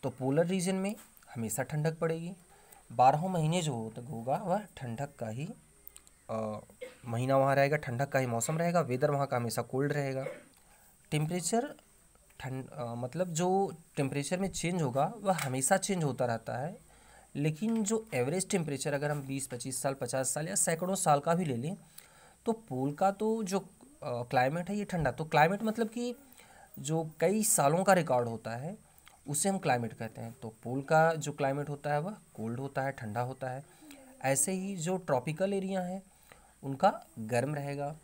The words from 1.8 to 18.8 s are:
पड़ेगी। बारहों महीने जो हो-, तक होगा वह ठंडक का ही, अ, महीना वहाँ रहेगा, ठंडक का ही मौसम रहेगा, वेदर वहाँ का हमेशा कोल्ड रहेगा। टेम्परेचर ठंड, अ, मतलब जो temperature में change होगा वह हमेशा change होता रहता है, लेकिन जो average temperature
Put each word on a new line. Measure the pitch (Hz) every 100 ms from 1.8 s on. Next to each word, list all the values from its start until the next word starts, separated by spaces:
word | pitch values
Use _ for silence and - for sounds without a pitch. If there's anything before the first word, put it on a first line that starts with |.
| 156 160
पड़ेगी। | 165 165 170 190 - - - - _
बारहों | 117 127 147 185
महीने | 185 156 175
जो | 156
हो-, | 117 110 110
तक | 123
होगा | 113 117 151
वह | 208 196 208 -
ठंडक | 123 113 143 -
का | 110
ही, | 113 165 247 _ _ - - - _ -
अ, | 110 110 107 - - - - 123
महीना | 117 127 135
वहाँ | 135 139
रहेगा, | 139 147
ठंडक | 143 120 139
का | 135
ही | 127
मौसम | 117 113 160
रहेगा, | 170 170
वेदर | 127 123 147
वहाँ | 143 139
का | 123
हमेशा | 117 117
कोल्ड | 117 131 143
रहेगा। | 147 139 131 135 - - - - - - _ _
टेम्परेचर | 151 156 180 165 226 240 - _ _ _ _ _ _
ठंड, | 135 131 127
अ, | 156 120 120
मतलब | 123 160 180
जो | 160 185 190 196 - - -
temperature | 139 139 143 180
में | 190
change | - 165 180
होगा | 143 123 160 226
वह | 202 170
हमेशा | 143 131 135 190
change | 190 190
होता | 151 117 123
रहता | 113 - 117
है, | 147 214 - - - - - 139
लेकिन | 151 156 214 226
जो | 202 220 220
average | 135 127 175 185
temperature | 196 156 139